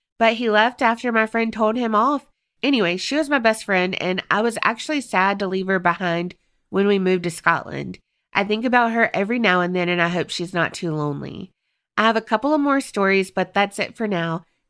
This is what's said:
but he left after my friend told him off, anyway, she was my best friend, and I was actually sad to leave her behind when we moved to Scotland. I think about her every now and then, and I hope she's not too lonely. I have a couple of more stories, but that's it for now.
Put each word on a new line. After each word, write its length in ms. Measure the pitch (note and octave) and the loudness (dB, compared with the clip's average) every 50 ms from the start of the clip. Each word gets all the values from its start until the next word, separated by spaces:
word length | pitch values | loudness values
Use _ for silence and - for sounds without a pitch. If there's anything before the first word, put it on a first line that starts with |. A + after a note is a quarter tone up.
| _ _ _ - | _ _ _ 0
but 160 | A3+ A3+ A3+ | 2 2 2
he 160 | A3 B3 A3+ | 2 0 2
left 320 | G#3 G#3 A3 B3 B3+ - C4+ | 4 4 4 2 2 0 0
after 300 | A3+ A#3 A3+ - B3 A3+ | 0 0 0 -2 0 0
my 140 | A3+ A3 | 2 0
friend 260 | G#3+ - A3+ A3+ A3+ A3 | 0 0 -2 -2 -2 -2
told 240 | G#3+ A3+ G#3+ A3+ | 0 0 0 0
him 180 | B3 A#3+ A3+ A3 | 0 -2 0 2
off, 320 | G#3 A3+ C4+ D4 C#4 - _ _ _ _ _ _ - - | 2 2 2 0 -2 -4 _ _ _ _ _ _ -4 -2
anyway, 340 | C4+ C#4 A#3+ G3 E3 F3 | 0 2 2 2 2 0
she 200 | F#3 - - C4+ | -2 -4 -2 -2
was 120 | D4+ D#4+ C#4 | -2 0 0
my 100 | D4 C4+ | 0 2
best 260 | A3+ A3+ A3 A3 - | 2 2 0 0 -2
friend, 360 | - G3 F#3 F3+ F#3 - - | 0 0 0 2 0 -2 -4
and 220 | - F3+ F#3 F#3 - - | -4 -4 -4 -4 -2 0
I 100 | D#3 G3+ | 0 2
was 180 | A3 A#3 A3 - - | 2 0 0 0 0
actually 380 | G3+ A#3 A#3 - - D#4 C#4+ | 0 -2 -2 -4 -4 -4 -4
sad 380 | B3 - - F#3 F#3 G3 G3+ G3 | -4 -2 0 2 2 2 0 0
to 100 | G#3 F#3 | -2 -2
leave 180 | F#3+ F#3+ F#3 | -2 -2 -2
her 140 | F#3+ G3 F#3 | 0 0 2
behind 560 | F3+ F3 E3+ - F#3+ F3 E3 E3+ F3 F3+ - _ _ _ _ _ _ - | 2 0 0 0 -2 -2 -2 -2 -2 -4 -8 _ _ _ _ _ _ -4
when 160 | - F#3+ G3 | 0 2 4
we 120 | G3+ G3+ G3 | 4 4 2
moved 260 | F#3 F#3 F#3 F#3 F3 | 2 2 0 0 0
to 60 | F3 | -4
Scotland. 680 | E3 - - E3+ E3 D3+ - - - C3+ C#3+ F3+ F3+ - _ _ _ _ _ _ - | -6 -2 0 0 0 0 -2 -8 -8 -8 -8 -10 -12 -14 _ _ _ _ _ _ -4
I 120 | - G3+ | -4 -2
think 200 | G3+ G#3+ A3 A#3 | 0 -2 -2 0
about 280 | B3+ A#3+ B3 A#3 A3+ A3+ | 2 2 2 2 2 2
her 180 | A#3 A3+ - - | 0 0 0 0
every 260 | - G3+ G3 A#3+ B3+ | -2 -2 0 -2 0
now 220 | A#3 G3 F3+ F3+ | 2 4 4 4
and 140 | F3 F3 F3+ | 2 0 0
then, 140 | F3+ F3 F3 | 0 0 0
and 120 | F3 F3 | 2 2
I 80 | E3+ E3+ | 2 0
hope 220 | F3 F3+ D#3 - | 0 -2 -4 -4
she's 240 | - - F3 F3+ F#3+ | -4 -6 -6 -4 -2
not 180 | F3 E3 - - | -2 -2 -2 -2
too 220 | - - E3+ D#3 | -6 -6 -4 -4
lonely. 560 | D3+ D3 D3 C#3+ C#3+ C#3 C3 - - - - _ _ _ _ _ _ _ _ - | -2 -2 -4 -4 -6 -8 -10 -10 -12 -14 -14 _ _ _ _ _ _ _ _ -4
I 60 | - G#3+ | 0 2
have 120 | A3+ A3 | 2 2
a 40 | A3 | 0
couple 340 | A3 - A#3 G#3+ B3+ C#4+ D4+ | -2 -2 -2 -2 0 0 0
of 60 | D#4 | 2
more 200 | C#4+ C#4+ C#4 C#4 | 2 2 2 0
stories, 500 | C4 - - G#3 G3 F#3+ G3 F#3+ F#3+ F#3+ | 0 -2 -2 0 2 2 2 2 0 -2
but 220 | - G3 F#3 F#3 - | -2 -4 -4 -2 0
that's 260 | G3+ G3+ G3 - - | 0 0 0 -2 -6
it 180 | G3+ - - | -6 -6 -6
for 100 | - A3+ | -6 -4
now. 380 | G#3 G3 E3+ E3 E3 D#3+ D#3+ - _ _ _ _ | -4 -2 -2 -2 -2 -4 -6 -8 _ _ _ _